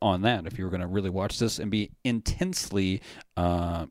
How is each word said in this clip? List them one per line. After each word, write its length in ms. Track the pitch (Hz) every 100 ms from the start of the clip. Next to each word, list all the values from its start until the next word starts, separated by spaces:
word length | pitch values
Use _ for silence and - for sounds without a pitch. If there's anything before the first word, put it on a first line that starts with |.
on 200 | 104 92
that. 240 | 107 113 82
If 120 | 87
you 60 |
were 80 | 92
gonna 160 | 90 87
really 220 | 98 95
watch 300 | 92 98 -
this 200 | 117 -
and 100 | 107
be 220 | 107 104 - 127
intensely, 960 | 117 - - 185 180 - 98 - 95 - - - -
uh, 520 | 87 87 85 85 80